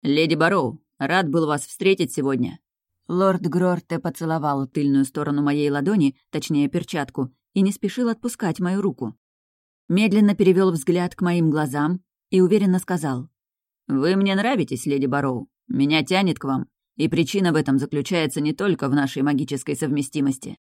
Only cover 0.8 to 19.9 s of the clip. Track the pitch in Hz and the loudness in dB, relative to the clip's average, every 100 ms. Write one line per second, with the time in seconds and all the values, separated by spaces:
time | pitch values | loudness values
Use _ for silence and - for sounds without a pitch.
0.8 | _ _ 139 180 175 165 156 147 - - | _ _ 0 0 2 0 0 -2 -4 0
1.8 | 185 190 170 - 139 135 123 87 _ _ | 2 2 0 -2 -2 -2 -2 -6 _ _
2.8 | _ _ - 175 196 180 160 165 180 175 | _ _ -6 0 2 2 -2 0 0 -2
3.8 | - 170 175 - 165 160 147 139 135 156 | -4 -6 -6 -6 -4 -2 -2 -2 -4 -2
4.8 | 143 139 135 - 147 143 147 147 147 143 | 0 2 0 -2 -4 -2 0 0 0 0
5.8 | 143 214 143 - _ 156 - 151 143 170 | 0 2 2 0 _ -8 -2 0 0 -2
6.8 | - 165 139 - 131 _ _ - 196 202 | -4 -6 -6 -6 -8 _ _ 0 0 0
7.8 | 202 - 240 226 240 - 190 156 180 190 | -6 -2 -2 -2 -6 -6 -6 -2 -2 0
8.8 | 196 127 117 - _ _ _ _ _ _ | -2 -4 -10 -10 _ _ _ _ _ _
9.8 | _ 175 214 202 208 196 196 180 190 165 | _ 2 4 4 4 4 4 6 4 2
10.8 | - 175 175 - 180 175 160 151 151 143 | 0 0 -2 -2 0 2 2 2 0 -2
11.8 | 151 180 _ _ _ 185 185 214 196 180 | -2 -2 _ _ _ 2 4 4 4 0
12.8 | - 180 151 127 135 _ _ _ _ _ | 0 -4 -4 -6 -8 _ _ _ _ _
13.8 | - 135 151 196 196 190 226 254 147 123 | -4 0 2 2 2 0 0 0 -2 -4
14.8 | - 139 135 139 135 123 - _ _ 127 | -2 -2 0 0 -2 -4 -8 _ _ 0
15.8 | 143 156 151 185 190 151 135 135 - _ | 2 0 0 0 0 -2 -4 -6 -6 _
16.8 | _ - 156 156 151 202 180 156 143 135 | _ -4 -2 0 0 0 2 2 2 0
17.8 | 135 147 131 180 156 - 151 151 196 160 | 0 -4 -2 -2 -2 -2 -4 -2 -2 0
18.8 | 139 143 135 139 139 143 135 139 - 143 | 0 2 0 0 0 0 -2 -6 -6 -4
19.8 | 151 | -2